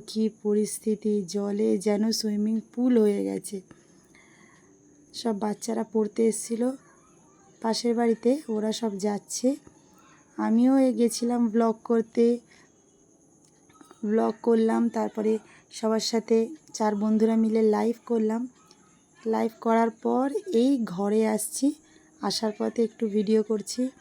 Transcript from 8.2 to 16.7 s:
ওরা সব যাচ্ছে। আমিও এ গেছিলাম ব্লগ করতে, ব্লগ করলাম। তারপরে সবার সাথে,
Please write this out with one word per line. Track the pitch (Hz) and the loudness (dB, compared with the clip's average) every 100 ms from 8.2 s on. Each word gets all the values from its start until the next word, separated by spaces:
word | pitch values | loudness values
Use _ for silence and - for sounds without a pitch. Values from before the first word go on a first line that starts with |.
| 233 285 302 | 2 0 -2
ওরা | 214 214 | -4 -2
সব | 214 226 196 | -4 -4 -4
যাচ্ছে। | 208 208 - - 254 285 - - _ _ _ _ _ - | -4 -4 -6 -2 0 -2 -6 -20 _ _ _ _ _ -4
আমিও | 214 226 254 269 | 0 4 4 4
এ | 262 | 4
গেছিলাম | 220 233 - 240 240 233 | 2 0 0 -2 0 0
ব্লগ | 220 226 220 | 2 0 0
করতে, | - 233 214 - 233 240 - - _ _ _ _ _ _ _ _ _ _ _ - - - 208 | 0 0 0 2 2 2 -6 -20 _ _ _ _ _ _ _ _ _ _ _ -20 -20 -8 -2
ব্লগ | 220 233 220 | 0 0 -2
করলাম। | 240 226 220 226 233 | 2 2 2 2 0
তারপরে | 226 214 - 214 220 - - _ | -2 -4 -2 -2 -2 -4 -20 _
সবার | - 220 220 | -6 -2 0
সাথে, | - 226 220 226 226 - - | 0 -2 2 0 0 -6 -14